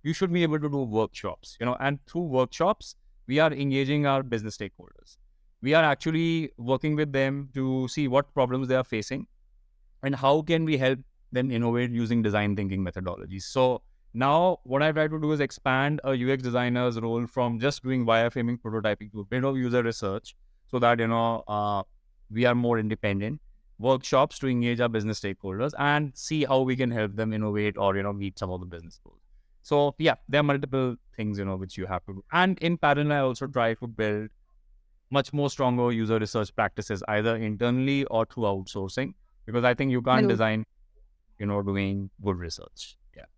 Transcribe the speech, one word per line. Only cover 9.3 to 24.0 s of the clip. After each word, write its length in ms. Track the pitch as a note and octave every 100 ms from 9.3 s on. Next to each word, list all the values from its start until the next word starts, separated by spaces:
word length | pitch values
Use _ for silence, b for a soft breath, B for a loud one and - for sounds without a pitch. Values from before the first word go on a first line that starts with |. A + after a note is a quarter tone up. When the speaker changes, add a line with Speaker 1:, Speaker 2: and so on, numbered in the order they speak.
| _ _ _ _ _ _ _
Speaker 1:
and 120 | C#3 C#3
how 260 | C3+ D3+
can 240 | D#3 D#3+ D#3+
we 120 | C#3+
help 220 | C3 C3 - _ _
them 200 | B2+ C3
innovate 400 | A#2 A#2 A#2+ B2
using 300 | A#2 A2+ A#2
design 340 | A2 G#2 G#2 G2+
thinking 280 | G2 G2
methodologies." 600 | F#2 F#2 F#2 F#2+ F#2+ F#2+
So 380 | - C3+ B2+ A#2+ - _ -
now 460 | A#2 C3 D#3 F3+ E3
what 180 | B2 C3+
I 100 | D#3
try 160 | D#3 D#3
to 120 | D#3
do 120 | D3+
is 80 | D3+
expand 600 | C3+ - C3+ C3 C#3+ D3+
a 100 | C3
U 180 | C3 B2
X 120 | C3+
designer's 560 | B2+ B2 B2 B2 B2 A2+
role 280 | A2+ A#2 A#2
from 320 | C3 A#2+ A#2
just 240 | B2+ -
doing 220 | C3 C3 A#2
wireframing, 560 | A2+ A#2 B2+ A#2+ A#2+
prototyping 500 | A2+ A2 G#2+ G#2 G#2+
to 80 | G#2+
a 60 | G2+
bit 180 | B2+
of 140 | C3+ C3+
user 260 | B2 B2
research 520 | A#2 A2+ G2 G2+ - - - _ _
so 120 | B2+
that, 200 | A#2+ A#2
you 80 | A2+
know, 360 | A#2 A#2 A2+ -
uh, 360 | G#2 G#2 G2+ G2 _ _ _ -
we 140 | G#2+ A#2+
are 100 | A#2+
more 240 | A#2+ A#2
independent, 640 | G#2+ G#2+ G#2 G2 G#2 D3+ - - _ -
workshops 600 | A2+ C3